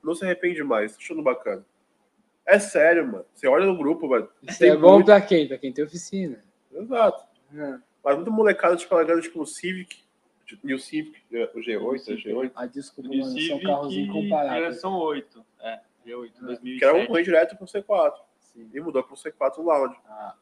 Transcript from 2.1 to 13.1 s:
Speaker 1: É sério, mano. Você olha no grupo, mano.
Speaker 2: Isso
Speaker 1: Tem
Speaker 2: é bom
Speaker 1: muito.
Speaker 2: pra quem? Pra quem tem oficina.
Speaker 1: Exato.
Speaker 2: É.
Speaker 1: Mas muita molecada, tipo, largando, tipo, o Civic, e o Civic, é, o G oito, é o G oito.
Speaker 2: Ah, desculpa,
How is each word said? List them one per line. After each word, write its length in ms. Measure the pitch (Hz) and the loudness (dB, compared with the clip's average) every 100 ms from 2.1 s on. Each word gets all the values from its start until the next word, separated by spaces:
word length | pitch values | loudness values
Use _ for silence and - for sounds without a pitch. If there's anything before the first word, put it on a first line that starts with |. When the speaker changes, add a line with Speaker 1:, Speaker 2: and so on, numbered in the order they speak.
| _ _ _ - | _ _ _ 2
Speaker 1:
É 120 | 202 | 2
sério, 460 | 202 175 156 175 139 | 4 4 4 4 0
mano. 200 | 98 - | -8 -14
Você 140 | _ 135 | _ 2
olha 180 | 147 196 | 2 2
no 120 | 185 | 0
grupo, 300 | 143 165 151 | -2 -2 0
mano. 220 | 123 107 _ | -2 -2 _
Speaker 2:
Isso 160 | - - | -16 4
Speaker 1:
Tem 100 | - | 6
Speaker 2:
é 40 | 151 | 8
bom 160 | 165 196 | 10 10
Speaker 1:
muito. 120 | 196 | 10
Speaker 2:
pra 120 | 202 | 6
quem? 280 | 202 175 143 | 6 2 2
Pra 100 | 135 | -4
quem 160 | 135 | -8
tem 100 | 127 | -6
oficina. 580 | 151 175 - 196 180 113 _ _ _ | -6 -8 -10 -8 -8 -10 _ _ _
Speaker 1:
Exato. 520 | 151 220 247 214 - _ _ _ 147 | -16 -8 2 2 0 _ _ _ -12
Speaker 2:
É. 220 | 147 127 _ _ | -12 -12 _ _
Speaker 1:
Mas 120 | 139 143 | -2 -2
muita 160 | 180 | 0
molecada, 440 | 220 214 190 170 175 | 2 2 4 2 0
tipo, 180 | - 175 | 0 0
largando, 260 | 160 170 | 2 0
tipo, 200 | 165 165 | -2 -10
o 40 | 147 | -12
Civic, 580 | - 175 185 180 - _ _ _ _ - 107 | -10 -10 -10 -14 -20 _ _ _ _ -20 -18
e 100 | 139 | -8
o 60 | 135 | -8
Civic, 400 | - 156 156 - _ | -6 -10 -10 -16 _
é, 160 | 117 113 | -6 -6
o 80 | 113 | -6
G 140 | 113 107 | -8 -6
oito, 340 | 113 127 110 | -4 -6 -8
é 20 | |
o 40 | 117 | -10
G 160 | 113 | -6
oito. 200 | 113 131 127 | -6 -6 -8
Speaker 2:
Ah, 100 | 123 | -12
desculpa, 440 | 139 135 - 131 | -12 -16 -16 -8